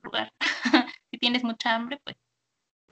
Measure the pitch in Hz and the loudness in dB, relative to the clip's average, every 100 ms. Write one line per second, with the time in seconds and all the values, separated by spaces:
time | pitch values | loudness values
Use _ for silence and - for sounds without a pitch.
0 | - - - - - - 254 254 247 - | -6 -4 -4 -2 -2 0 4 4 4 -6
1 | _ - 240 247 240 226 247 226 233 285 | _ -2 0 2 0 -2 0 0 -2 -10
2 | - - _ _ _ _ _ _ _ | -12 -18 _ _ _ _ _ _ _